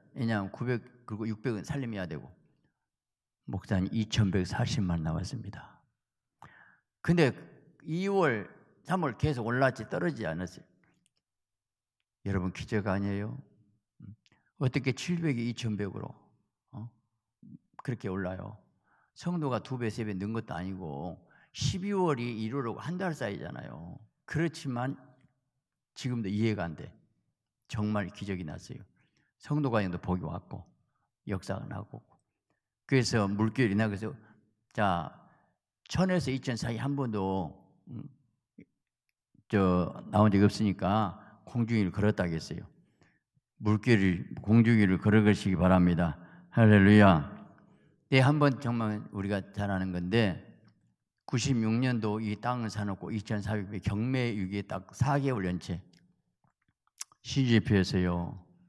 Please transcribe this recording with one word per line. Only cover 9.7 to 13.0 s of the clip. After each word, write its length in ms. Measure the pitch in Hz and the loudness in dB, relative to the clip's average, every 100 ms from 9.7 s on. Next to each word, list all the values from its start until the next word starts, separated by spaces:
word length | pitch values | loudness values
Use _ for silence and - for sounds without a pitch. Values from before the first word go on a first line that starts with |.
| - 107 | 2 -4
떨어지지 380 | - 175 131 90 | -4 -2 -2 -4
않았어요. 380 | 82 90 - - _ _ _ _ _ _ _ _ _ _ _ _ _ _ _ | -4 -6 -10 -20 _ _ _ _ _ _ _ _ _ _ _ _ _ _ _
여러분, 280 | 98 98 92 | -4 -2 -2
기적 360 | - - 110 101 | -6 -4 -4 -2
아니에요? 500 | 98 | -2